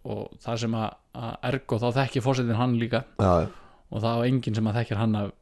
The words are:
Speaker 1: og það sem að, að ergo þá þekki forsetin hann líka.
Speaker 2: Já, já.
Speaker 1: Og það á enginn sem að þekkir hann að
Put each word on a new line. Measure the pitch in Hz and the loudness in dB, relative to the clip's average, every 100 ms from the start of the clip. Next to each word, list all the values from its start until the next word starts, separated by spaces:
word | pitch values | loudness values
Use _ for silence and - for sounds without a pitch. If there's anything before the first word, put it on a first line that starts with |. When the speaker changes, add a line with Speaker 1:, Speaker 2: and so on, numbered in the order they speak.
Speaker 1:
og | 123 104 101 - | -8 -8 -8 -10
það | - 117 | -6 -4
sem | 113 | -2
að, | 113 110 - _ | 0 -2 -6 _
að | - 113 - | -10 -10 -6
ergo | 123 131 - 113 | -4 -4 -2 0
þá | 123 | 0
þekki | 123 131 135 | 0 0 0
forsetin | 117 127 120 113 | 0 2 2 2
hann | 127 | 2
líka. | 117 117 117 127 | 2 0 -2 -4
Speaker 2:
Já, | - 98 90 | 2 4 4
já. | - - - - _ | 2 -6 -20 -20 _
Speaker 1:
Og | - | -4
það | 113 117 | 0 0
á | |
enginn | 120 131 120 107 | 2 0 0 0
sem | 110 | 0
að | 107 | 0
þekkir | 113 101 | -2 0
hann | 113 | 0
að | 107 101 - | 0 -2 -8